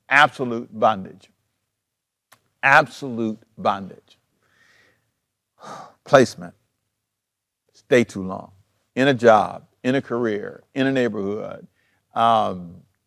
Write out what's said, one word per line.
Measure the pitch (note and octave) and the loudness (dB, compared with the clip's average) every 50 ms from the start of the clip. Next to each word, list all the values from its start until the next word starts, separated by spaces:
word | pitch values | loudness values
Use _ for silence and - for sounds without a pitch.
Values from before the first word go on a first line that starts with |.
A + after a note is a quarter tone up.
| _ | _
absolute | - C3+ C#3+ D3+ C3+ - - C3 A#2+ A#2 A#2 A#2 - | 0 2 4 4 2 0 -4 -8 -6 -6 -8 -10 -10
bondage. | G#2+ A2 A#2 A2 G#2+ F#2+ F#2+ - - G2 _ _ _ _ _ _ _ _ _ _ _ _ _ _ _ _ _ _ _ _ _ _ - _ _ _ _ - | -6 0 0 0 0 0 -8 -16 -18 -20 _ _ _ _ _ _ _ _ _ _ _ _ _ _ _ _ _ _ _ _ _ _ -20 _ _ _ _ -2
Absolute | - C3+ C#3 D3+ D3+ - - - C#3+ C3+ A#2 A2+ A2+ A2 G#2+ A2 _ _ _ | 2 4 6 6 4 2 -6 -14 -12 -10 -6 -4 -4 -4 -6 -8 _ _ _
bondage. | - F#2 A2 G2+ G2 G2 F2+ - - _ _ _ _ _ _ _ _ _ _ _ _ _ _ _ _ _ _ _ _ _ _ _ _ _ _ _ _ _ _ _ _ | -6 -4 -4 -4 -4 -8 -14 -18 -20 _ _ _ _ _ _ _ _ _ _ _ _ _ _ _ _ _ _ _ _ _ _ _ _ _ _ _ _ _ _ _ _
<sighs> | - - - - - - _ _ - | -20 -20 -20 -20 -20 -20 _ _ -4
Placement. | - - C3+ B2 - - - F2+ E2+ - _ _ _ _ _ _ _ _ _ _ _ _ _ _ _ _ _ _ _ _ _ _ _ _ | 4 4 4 4 4 -2 -14 -18 -20 -20 _ _ _ _ _ _ _ _ _ _ _ _ _ _ _ _ _ _ _ _ _ _ _ _
Stay | _ _ - C3+ B2 A#2 | _ _ 2 2 2 2
too | - - G2+ F#2 | 0 -4 -10 -10
long. | F#2+ F#2+ G2 - - _ _ _ _ _ _ _ _ - | -10 -10 -12 -14 -18 _ _ _ _ _ _ _ _ -4
In | B2+ C3 C#3+ | 0 0 2
a | C#3 | 2
job, | A2+ A#2 A#2 A2 G#2 F#2 F2+ F#2+ - - _ _ _ - | 4 6 6 6 6 4 0 -6 -14 -20 _ _ _ -4
in | B2+ C3 | -2 -2
a | C#3 | -4
career, | - - A#2+ A#2+ B2 A2+ G#2 G2+ G2 F#2+ - - _ _ - | -4 -4 -6 -4 -2 -2 -4 -6 -8 -12 -16 -18 _ _ -6
in | C#3 C3 | -4 -2
a | C3+ | -2
neighborhood, | C3+ C3 B2 A#2 G#2 G#2+ G2 G2 G#2 G#2+ G2+ G2 F#2+ - - - _ _ _ _ _ _ _ _ - | 0 0 -2 -2 -4 -6 -6 -6 -6 -8 -10 -12 -14 -18 -20 -20 _ _ _ _ _ _ _ _ -2
um, | A#2 A2+ A#2 A#2 G#2+ G#2 G2+ F#2+ F2+ F2 E2+ - - _ _ _ _ _ | 0 2 2 2 2 0 -2 -6 -10 -14 -18 -20 -20 _ _ _ _ _